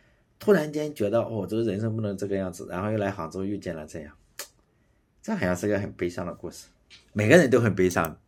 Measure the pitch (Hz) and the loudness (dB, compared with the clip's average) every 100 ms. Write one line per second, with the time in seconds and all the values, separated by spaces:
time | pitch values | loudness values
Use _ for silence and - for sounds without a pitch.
0 | _ _ _ _ - 185 151 151 151 147 | _ _ _ _ -2 -2 -2 -6 -6 -4
1 | 101 117 110 110 90 110 113 98 113 110 | -2 -2 -2 -6 -4 -4 -4 -2 -4 -4
2 | 104 98 101 98 92 87 - 90 104 110 | -6 -6 -4 -4 -6 -8 -10 -6 -4 -2
3 | 98 98 80 92 98 101 90 80 78 85 | -2 -4 -8 -6 -6 -6 -8 -10 -10 -14
4 | 76 - _ - - _ _ _ _ _ | -16 -20 _ -18 -18 _ _ _ _ _
5 | _ _ - 214 90 90 104 101 101 - | _ _ -6 -2 0 0 0 0 -2 -4
6 | 87 90 87 80 87 - - _ _ - | -6 -4 -8 -10 -12 -14 -20 _ _ -20
7 | _ 104 107 170 135 123 113 98 92 92 | _ 0 8 8 10 6 6 4 4 4
8 | 80 - | 0 -2